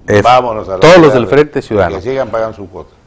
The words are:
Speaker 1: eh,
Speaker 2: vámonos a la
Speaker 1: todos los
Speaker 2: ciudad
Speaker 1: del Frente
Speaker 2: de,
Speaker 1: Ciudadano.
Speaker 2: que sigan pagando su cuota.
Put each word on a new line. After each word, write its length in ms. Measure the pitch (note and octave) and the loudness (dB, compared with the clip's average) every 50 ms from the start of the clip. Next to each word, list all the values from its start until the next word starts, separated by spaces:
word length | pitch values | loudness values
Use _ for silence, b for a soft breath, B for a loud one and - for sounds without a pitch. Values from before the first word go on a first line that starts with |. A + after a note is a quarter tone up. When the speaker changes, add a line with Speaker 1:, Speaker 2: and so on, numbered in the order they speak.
| _ - | _ -2
Speaker 1:
eh, 140 | G#2 G#2 G2 | 0 2 2
Speaker 2:
vámonos 460 | A#2 B2 B2+ B2+ B2 A2 G#2+ F#2+ F2+ | 4 2 2 2 -2 -4 -8 -8 -8
a 20 | F#2+ | -4
la 80 | F2+ | 0
Speaker 1:
todos 160 | G#2 C#3 F3+ | 4 4 6
los 160 | F#3 D#3+ D3 - | 6 6 4 2
Speaker 2:
ciudad 20 | |
Speaker 1:
del 100 | B2+ A2+ | 0 -2
Frente 280 | G2+ A#2+ C#3 D3+ D3 - | 0 0 0 0 0 -2
Speaker 2:
de, 80 | C#3+ B2+ | -10 -8
Speaker 1:
Ciudadano. 340 | - A2+ G#2 F#2 E2+ G2 | -4 -2 -2 -2 -2 -4
Speaker 2:
que 60 | F#2+ F2 | -6 -8
sigan 280 | A#2 C3+ C3+ C3 A#2 | -8 -6 -6 -6 -6
pagando 260 | G#2+ A2+ A2+ A2+ G#2+ | -6 -6 -6 -6 -8
su 100 | F#2+ G2+ | -12 -18
cuota. 280 | F2 - F2 D2+ _ _ _ _ | -18 -18 -20 -20 _ _ _ _